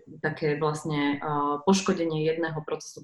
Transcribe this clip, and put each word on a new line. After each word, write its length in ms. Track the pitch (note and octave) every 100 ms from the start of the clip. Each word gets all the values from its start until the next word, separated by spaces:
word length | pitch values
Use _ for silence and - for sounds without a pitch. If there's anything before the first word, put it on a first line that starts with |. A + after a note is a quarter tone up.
| - D#3
také 400 | D#3 D3+ D#3 D3
vlastne, 560 | D3+ D3+ D#3+ D3+ C#3+ C#3+
eh, 380 | D3+ D3 C#3+ C#3+
poškodenie 640 | - G3 - F3+ E3 D#3 D#3
jedného 320 | E3 E3 D3+
procesu, 400 | - D#3 - -